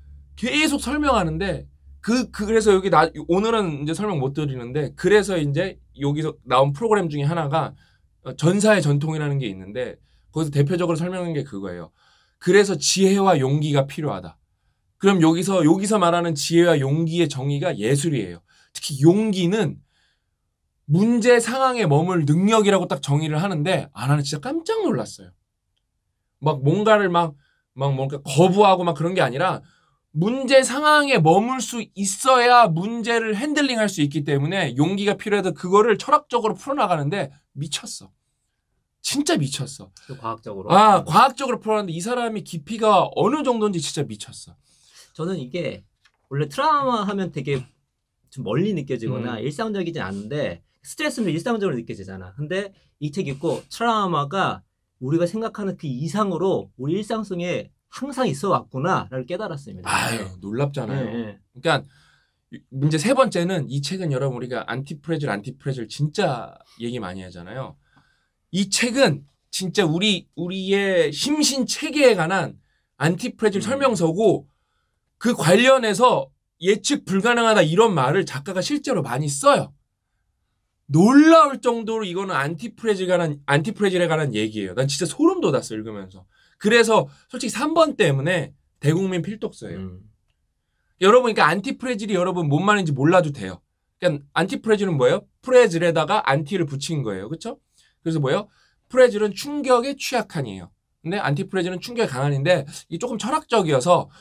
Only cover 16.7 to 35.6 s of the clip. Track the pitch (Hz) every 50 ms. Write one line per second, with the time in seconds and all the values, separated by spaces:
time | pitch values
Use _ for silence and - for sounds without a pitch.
16.7 | 160 143 135 135 147 160 170 160 165 170 165 143 143 131 135 143 143 143 180 175
17.7 | - 98 104 120 143 143 143 165 147 117 98 90 87 - _ _ _ _ _ _
18.7 | _ - - - 147 127 143 165 185 208 220 220 190 190 175 170 202 226 185 139
19.7 | 98 - _ _ _ _ _ _ _ _ _ _ _ _ _ _ _ _ _ _
20.7 | _ _ _ - 147 180 214 233 240 240 208 247 240 233 233 226 240 269 269 262
21.7 | 247 233 202 156 143 151 170 185 185 170 147 139 151 175 190 214 226 220 202 196
22.7 | 196 185 180 185 185 - - 143 143 151 160 151 151 151 190 202 180 147 147 185
23.7 | 180 147 - - _ - 123 135 147 151 139 - 156 143 - 254 320 330 330 -
24.7 | 453 453 392 294 220 120 104 - - - 95 90 _ _ _ _ _ _ _ _
25.7 | _ _ _ _ _ _ _ _ _ _ _ _ _ _ 139 151 151 135 135 143
26.7 | 175 202 214 220 214 208 202 180 175 170 165 160 143 _ _ _ _ _ _ _
27.7 | _ 131 135 143 135 131 135 139 147 139 - - - 147 180 185 185 202 208 196
28.7 | 190 180 180 170 156 143 156 175 190 185 147 120 120 143 180 185 143 104 - _
29.7 | _ _ _ _ _ _ _ _ - 151 175 214 254 269 269 233 277 262 254 -
30.7 | 247 285 302 302 302 294 285 277 262 208 151 156 170 196 226 247 262 262 - -
31.7 | 247 233 - - _ 190 196 190 - - - 262 262 247 240 247 247 240 233 185
32.7 | 160 165 190 220 233 233 208 233 233 226 226 220 208 196 277 302 285 302 285 262
33.7 | 247 220 214 202 196 165 147 143 143 156 147 156 143 135 143 160 190 196 170 131
34.7 | 123 135 151 180 202 196 202 202 196 196 - 220 202 202 190 185 - -